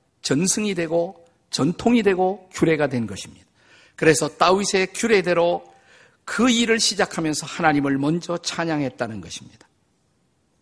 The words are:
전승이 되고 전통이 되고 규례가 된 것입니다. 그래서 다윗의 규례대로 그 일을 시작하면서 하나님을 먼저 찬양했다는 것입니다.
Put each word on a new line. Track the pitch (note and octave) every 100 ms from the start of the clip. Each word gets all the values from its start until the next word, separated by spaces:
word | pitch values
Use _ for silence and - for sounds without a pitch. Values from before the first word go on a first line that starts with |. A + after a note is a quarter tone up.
| _ _
전승이 | - C#3 F#3+ - G#3+ F3
되고 | E3 E3+ F3 - - _ _
전통이 | - C#3+ F3 A#3 A#3+
되고 | G3+ F#3 F#3 G3+ -
규례가 | - E3 D#3 C#3+
된 | B2 G#2+
것입니다. | F#2+ - - _ _ _ _ _ -
그래서 | D#3 D3 D3
다윗의 | - F3 F#3+ G3 G3 F#3
규례대로 | - A3+ F#3+ F3 E3+ E3+ F3 - - _ - - _
그 | - - B3
일을 | A#3 A#3 A3+
시작하면서 | - G3 F3+ - D#3 D3 D3
하나님을 | - E3 D3 C#3 C3+
먼저 | C#3+ E3+ - E3+
찬양했다는 | - - E3 D3+ C3+ - A#2 A2
것입니다. | D#2+ - - _ _ _ _ _ _ _ _ _ _ _